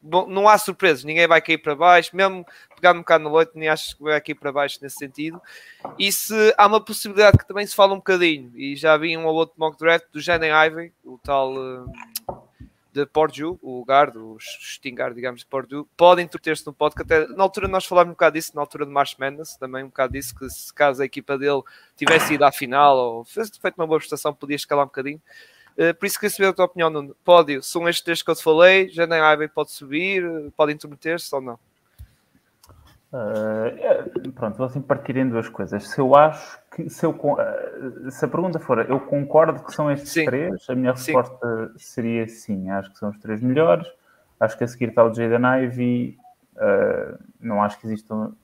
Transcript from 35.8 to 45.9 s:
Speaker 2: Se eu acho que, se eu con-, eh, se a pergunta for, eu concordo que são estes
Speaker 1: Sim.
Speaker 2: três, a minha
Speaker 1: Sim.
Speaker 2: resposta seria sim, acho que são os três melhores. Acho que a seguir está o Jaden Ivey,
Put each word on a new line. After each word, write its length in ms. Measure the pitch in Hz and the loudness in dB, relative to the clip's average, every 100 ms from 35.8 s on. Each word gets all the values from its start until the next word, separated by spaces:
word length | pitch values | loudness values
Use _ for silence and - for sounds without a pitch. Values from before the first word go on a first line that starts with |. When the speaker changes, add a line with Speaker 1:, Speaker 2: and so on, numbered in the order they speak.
| - | -8
Speaker 2:
Se 120 | - | -2
eu 140 | 131 | 4
acho 440 | 143 156 151 - - _ | 6 6 2 -16 -20 _
que, 140 | - 165 | -14 -14
se 160 | - | -4
eu 80 | 165 | -4
con-, 240 | 147 143 - | -2 -4 -2
eh, 720 | - - - - 131 - 131 | -4 -6 -10 -12 -14 -12 -14
se 140 | - | -6
a 40 | 139 | -4
pergunta 300 | 156 180 160 | -2 -4 -4
for, 300 | - 117 113 | -2 0 2
eu 120 | 135 | -2
concordo 640 | - 143 143 156 160 143 | -2 -4 2 4 4 0
que 80 | - | -8
são 180 | - - | -4 -2
estes 200 | 185 - | -2 -4
Speaker 1:
Sim. 140 | 170 | -2
Speaker 2:
três, 440 | 151 131 170 190 - | 0 -2 -4 -8 -6
a 60 | |
minha 200 | 127 127 | -2 -2
Speaker 1:
Sim. 180 | 127 127 | -2 0
Speaker 2:
resposta 600 | 131 120 - 120 113 110 - | 0 0 -6 -6 -4 -6 -12
seria 520 | - - 117 117 113 | -14 -8 -4 -4 -6
sim, 420 | 113 - 98 95 | -10 -10 -8 -6
acho 220 | 98 95 | -8 -8
que 60 | _ | _
são 120 | 104 | -12
os 80 | 104 | -10
três 220 | 110 107 | -10 -6
melhores. 460 | 127 135 160 - - _ _ _ _ _ | -2 2 2 2 -2 _ _ _ _ _
Acho 200 | 110 - | -4 -2
que 60 | |
a 40 | 123 | -8
seguir 200 | - 117 | -4 -4
está 160 | 120 | 2
o 100 | 117 | 2
Jaden 500 | 113 117 117 127 131 | 2 0 2 2 0
Ivey, 540 | 127 123 123 | -2 -4 -2